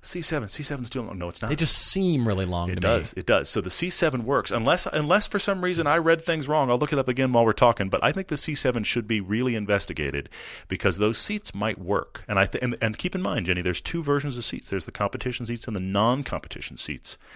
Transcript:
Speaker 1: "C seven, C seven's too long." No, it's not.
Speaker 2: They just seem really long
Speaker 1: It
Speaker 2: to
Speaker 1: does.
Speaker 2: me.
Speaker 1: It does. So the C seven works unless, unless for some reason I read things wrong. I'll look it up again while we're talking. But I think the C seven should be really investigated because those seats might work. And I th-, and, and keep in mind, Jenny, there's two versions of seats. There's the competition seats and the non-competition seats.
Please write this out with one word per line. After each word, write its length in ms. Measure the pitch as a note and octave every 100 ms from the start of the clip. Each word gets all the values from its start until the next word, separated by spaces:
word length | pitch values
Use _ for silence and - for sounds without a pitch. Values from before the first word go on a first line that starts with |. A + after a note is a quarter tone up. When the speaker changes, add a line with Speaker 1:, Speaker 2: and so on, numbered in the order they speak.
Speaker 1:
"C 220 | - F3
seven, 260 | D#3+ D#3 G#2+
C 140 | -
seven's 260 | C#3+ C#3 A#2+
too 140 | C3+
long." 160 | A2 F2+
No, 100 | F2
it's 100 | E2+
not. 100 | A2
Speaker 2:
They 60 | D3+
just 220 | E3 -
seem 500 | - F#3+ F#3+ D3+ A2+
really 180 | F#2+ F#2
long 260 | F2+ F2
Speaker 1:
It 40 | F#2
Speaker 2:
to 40 |
Speaker 1:
does. 360 | F#2+ A2+ - -
Speaker 2:
me. 40 |
Speaker 1:
It 80 | E2+
does. 200 | G#2+ C#2
So 140 | A2+
the 80 | F#2+
C 220 | - F3+
seven 340 | - E3 C3 A2+
works 240 | C3+ G2+
unless, 380 | A2+ A2+ F3 -
unless 360 | D#3 D3 F#3+ G#3
for 100 | G3+
some 260 | - F#3+
reason 220 | F3+ E3+ D#3
I 120 | D#3+
read 260 | D#3+ E3 D#3+
things 220 | D#3+ C#3
wrong. 240 | D3+ C3
I'll 80 | B2
look 120 | D3
it 60 | C#3+
up 100 | C3
again 240 | B2+ C3
while 140 | B2 A#2
we're 60 |
talking. 360 | G#2+ B2 A2+ F#2+
But 140 | F#2
I 80 | A#2+
think 180 | D#3 F#3+
the 80 | D3
C 180 | - C#3+
seven 280 | C3+ A#2+
should 240 | G#2+ - G#2+
be 140 | A2+
really 320 | F#2 G#2+ B2+
investigated 760 | A2+ G2+ G2+ - D#2 C#2+ C#2 C#2+ - - - -
because 300 | F#2 G2+ F2+
those 220 | G#2+ A#2
seats 340 | - G#3 -
might 240 | G2 G#2+ -
work. 460 | F2+ G2 - - -
And 120 | G2+
I 80 | G2
th-, 160 | -
and, 120 | B2+ A#2+
and 160 | A2+ G#2+
keep 160 | F3+
in 80 | F#3
mind, 240 | F#3 F3 F2
Jenny, 160 | F2+
there's 200 | F2 F2
two 200 | - E3+
versions 340 | D3+ C#3+ C#3+ B2
of 80 |
seats. 280 | A#2+ - -
There's 140 | G2 -
the 60 |
competition 540 | - G2+ - - A#2+ A2
seats 220 | A#2 -
and 80 | G#2
the 40 |
non-competition 960 | F#2 G2 A2 B2+ C#3+ D#2+ - - - -
seats. 420 | - C#2+ - - -